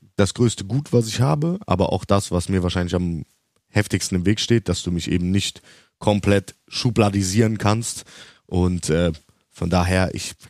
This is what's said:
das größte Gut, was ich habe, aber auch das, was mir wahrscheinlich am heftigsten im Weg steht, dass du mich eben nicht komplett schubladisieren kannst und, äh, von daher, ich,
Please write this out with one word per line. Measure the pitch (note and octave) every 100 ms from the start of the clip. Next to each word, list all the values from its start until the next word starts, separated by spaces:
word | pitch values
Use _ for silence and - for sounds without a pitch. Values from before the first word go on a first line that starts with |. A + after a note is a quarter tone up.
| _ -
das | G2+
größte | - A#2 -
Gut, | G2 C3 D3
was | B2 A2
ich | G#2+
habe, | C3+ D3+ E3 F#3+ -
aber | F#2 -
auch | F#2
das, | - G2+ -
was | F2+ -
mir | F#2+
wahrscheinlich | F2 F2+ F2 F2
am | F2 E2 - _ _ _ _
heftigsten | G#2 - - - F#2
im |
Weg | F2 G#2+
steht, | - A#2 F#2
dass | F2
du | -
mich | F2 -
eben | F2+ F2
nicht | G2 - - - - _ _
komplett | - G#2 G2+ G2+ - - _
schubladisieren | - B2 A2+ G#2 G2 F#2 G2+ A2+ G#2+
kannst | G#2 A2 A#2 - - - - _ -
und, | F2+ F2+ F2 -
äh, | D#2 F2 D#2 _ _ _
von | - F2
daher, | F2+ F2 F#2 F#2
ich, | - - -